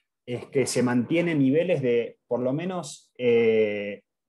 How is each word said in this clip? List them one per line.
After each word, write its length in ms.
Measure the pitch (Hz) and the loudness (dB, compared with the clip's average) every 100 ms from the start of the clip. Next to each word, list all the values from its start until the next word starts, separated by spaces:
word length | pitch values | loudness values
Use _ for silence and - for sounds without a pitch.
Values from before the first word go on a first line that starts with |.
| _ _ | _ _
es 220 | - 120 - | -12 -10 -4
que 200 | 139 117 | -2 0
se 160 | 127 | 0
mantienen 560 | 123 123 113 165 170 156 | 0 0 0 0 0 2
niveles 440 | 131 151 180 151 | 2 2 2 0
de, 360 | 127 117 113 - - | 0 0 -2 -8 -6
por 140 | 120 | -4
lo 120 | 127 | -2
menos, 600 | 143 180 180 147 - _ - | -4 -4 -6 -10 -14 _ -2
eh, 840 | 123 117 113 110 107 104 101 98 _ _ | 2 4 4 4 2 -2 -6 -10 _ _